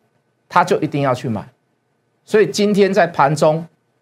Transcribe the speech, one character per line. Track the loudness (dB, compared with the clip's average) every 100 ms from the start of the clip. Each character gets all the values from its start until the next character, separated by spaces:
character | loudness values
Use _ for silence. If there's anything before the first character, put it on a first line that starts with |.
| _ _ _ _ _
他 | 0
就 | 2 -2
一 | -2
定 | -4
要 | -2
去 | -2 -4
买。 | -8 -10 _ _ _ _ _ _ _ -2
所 | 0
以 | 0
今 | 0 0
天 | 2 2
在 | 2 0
盘 | 2 0 2
中 | 0 0 -6 _ _ _